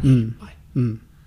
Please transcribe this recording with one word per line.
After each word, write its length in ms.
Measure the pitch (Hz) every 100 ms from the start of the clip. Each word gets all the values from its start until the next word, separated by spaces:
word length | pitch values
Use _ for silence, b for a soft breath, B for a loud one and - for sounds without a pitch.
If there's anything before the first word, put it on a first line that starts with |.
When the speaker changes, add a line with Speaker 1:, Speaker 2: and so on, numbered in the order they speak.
Speaker 1:
Mm. 320 | 139 127 113 113
Speaker 2:
Nei.» 120 | - - - 135
Speaker 1:
Mm. 200 | 120 107 - b